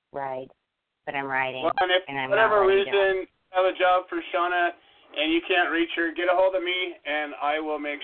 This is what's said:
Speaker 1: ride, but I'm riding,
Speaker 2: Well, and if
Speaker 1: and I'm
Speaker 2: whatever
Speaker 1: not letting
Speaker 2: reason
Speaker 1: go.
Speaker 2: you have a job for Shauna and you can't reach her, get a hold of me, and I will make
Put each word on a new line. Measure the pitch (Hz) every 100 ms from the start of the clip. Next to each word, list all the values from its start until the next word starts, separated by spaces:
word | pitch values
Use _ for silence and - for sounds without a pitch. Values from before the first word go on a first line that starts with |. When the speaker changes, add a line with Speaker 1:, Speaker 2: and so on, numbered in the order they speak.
| _
Speaker 1:
ride, | 143 135 131 135 _ _ _ _ _ -
but | 143
I'm | 139
riding, | 131 131 127
Speaker 2:
Well, | 160 -
and | 180
if | 185 185
Speaker 1:
and | 139
I'm | 135
Speaker 2:
whatever | 208 220 208
Speaker 1:
not | 190
letting | 196 196
Speaker 2:
reason |
Speaker 1:
go. | 202 190 190 175
Speaker 2:
you | _ _ 185
have | 185
a | 180
job | 180 180 180
for | 170 165
Shauna | 180 175 175 175 - _ _ _ -
and | 156
you | 165 170
can't | 180 143
reach | 165 170 -
her, | 170
get | 156 175
a | 180
hold | 190 185
of |
me, | 175 185 180 165 147
and | 151 147 -
I | 143 156
will | 156 151
make | 147 143